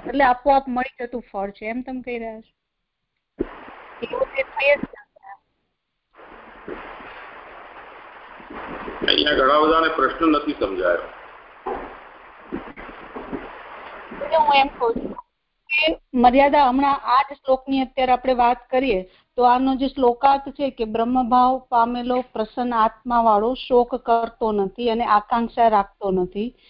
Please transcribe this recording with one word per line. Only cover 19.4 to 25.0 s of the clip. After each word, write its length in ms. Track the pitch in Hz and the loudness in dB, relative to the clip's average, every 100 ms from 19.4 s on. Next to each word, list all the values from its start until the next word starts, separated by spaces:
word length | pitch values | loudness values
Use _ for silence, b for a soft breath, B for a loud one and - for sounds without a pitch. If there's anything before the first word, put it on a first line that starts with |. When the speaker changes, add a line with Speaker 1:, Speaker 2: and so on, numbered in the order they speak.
Speaker 1:
આનો 320 | 247 247 262 262 | 4 4 2 0
જે 120 | 269 | -2
શ્લોકાર્થ 640 | 277 247 240 269 277 277 | 2 2 4 2 2 -2
છે 200 | - 277 | -6 -6
કે 160 | - 220 | -4 -6
બ્રહ્મભાવ 760 | 220 226 254 233 247 254 262 | -2 0 0 2 4 4 2
પામેલો 600 | - 233 233 247 240 247 247 | 0 2 2 0 -2 -2 -4
પ્રસન્ન 400 | 220 214 - 247 | -6 -6 -4 -2
આત્માવાળો 800 | 233 220 - 247 240 226 208 226 | 2 0 0 -2 2 4 4 2
શોક 420 | 262 - 247 240 254 | -4 2 2 2 -2
કરતો 560 | - 233 226 - 220 | 0 0 0 -4 -2
નથી 380 | 208 190 214 240 | 0 -2 -2 -2
અને 160 | 226 | -2